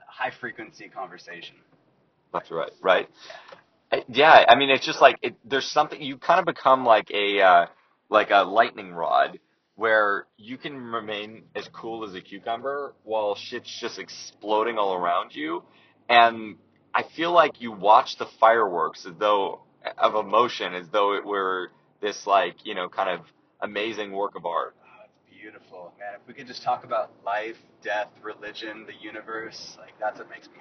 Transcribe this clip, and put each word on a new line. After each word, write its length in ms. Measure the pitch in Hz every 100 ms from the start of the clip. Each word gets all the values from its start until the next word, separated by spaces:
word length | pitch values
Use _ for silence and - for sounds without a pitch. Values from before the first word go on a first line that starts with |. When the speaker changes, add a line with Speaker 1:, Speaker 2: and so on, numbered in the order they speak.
| _
Speaker 1:
high 240 | - -
frequency 580 | - 117 - 110 - 98
conversation. 680 | - 90 90 85 87 - _ _ _ _ _ _ _ _
Speaker 2:
That's 200 | 87 -
right, 180 | 82 78 -
right? 280 | 92 90 - _ - - - - _ _ -
Speaker 1:
Yeah. 80 | 131
Speaker 2:
I, 60 | -
yeah, 380 | 120 156 131 -
I 60 |
mean, 160 | 123 139
it's 160 | 131 156
just 140 | -
like, 180 | 139 -
it, 120 | 120 -
there's 220 | 113 135 -
something, 340 | 151 151 -
you 180 | 143 143
kind 200 | - 175
of 80 | 165
become 380 | - 139 131
like 260 | 120 110 -
a, 300 | 101 101 101
uh, 260 | 95 87 87 _ _ _ -
like 220 | 104 104
a 140 | 101
lightning 480 | 90 107 117 - 92
rod 480 | 87 80 67 69 92 _ _ _
where 540 | - 113 110 104 101 - _
you 200 | 107 127
can 200 | 156 135 120
remain 540 | 117 107 104 107 110 _ 104
as 120 | -
cool 320 | - 113 113
as 100 | 107
a 60 | 92
cucumber 720 | - 98 117 117 131 143 139 -
while 320 | 107 110 104
shit's 420 | 98 - 120 - -
just 180 | 117 95
exploding 800 | 90 - - _ 104 107 113 113
all 160 | 101
around 400 | 90 87 90 113
you. 300 | 127 156 175 - _ _ _ -
And 500 | 120 117 113 107 - _ _ _
I 80 | 110
feel 300 | - - 170
like 280 | 170 151 -
you 120 | 117
watch 460 | 104 98 120 131 -
the 80 | 117 -
fireworks 680 | 113 117 101 85 78 -
as 100 | 95 82
though, 440 | 104 101 92 - _ _ - -
of 200 | 110 107
emotion, 580 | 101 104 120 - 95
as 140 | 90 85
though 260 | 104 101
it 100 | 98
were 460 | 101 101 95 92 87 _ _ -
this, 260 | 104 - 101
like, 300 | 98 90 - 107
you 80 |
know, 140 | 98 90
kind 200 | - 95
of 160 | 87 82 _ _ -
amazing 500 | 104 101 113 104 101
work 220 | 98 98 95
of 80 |
art. 300 | 85 80 64 _
Speaker 1:
Oh, 220 | _ -
it's 360 | - _ _ 101
beautiful, 540 | 107 104 _ 92 87 90
man. 140 | 101 -
If 60 | 123
we 80 |
could 140 | 120 123
just 160 | 117
talk 200 | 127 120
about 280 | 123 113 - _
life, 320 | 95 104 110 113 _ _
death, 280 | 107 104 101 _
religion, 600 | 107 104 104 107 110 107 104
the 60 | -
universe, 760 | 110 107 113 113 110 - - -
like, 140 | - -
that's 180 | 107 -
what 100 | -
makes 200 | - -
me 60 | -